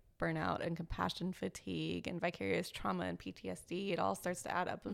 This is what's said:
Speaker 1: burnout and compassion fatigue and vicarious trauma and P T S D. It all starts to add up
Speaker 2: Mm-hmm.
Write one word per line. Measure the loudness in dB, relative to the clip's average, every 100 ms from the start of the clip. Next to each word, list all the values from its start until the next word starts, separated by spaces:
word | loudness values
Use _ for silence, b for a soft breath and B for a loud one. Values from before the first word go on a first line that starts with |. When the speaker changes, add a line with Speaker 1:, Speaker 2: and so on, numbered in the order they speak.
| -20 -2
Speaker 1:
burnout | 0 2 2 2
and | 0 -2
compassion | -2 0 0 2 -2
fatigue | 0 -4 -4 -4 -2 0 0 -2
and | 0
vicarious | -2 0 2 2 2
trauma | -2 0 0 0
and | -2
P | -6
T | -8 -6
S | -6 -4
D. | -2 0
It | 4
all | 4 2
starts | 0 -2
to | 0
add | 2 2
up | 0
Speaker 2:
Mm-hmm. | -2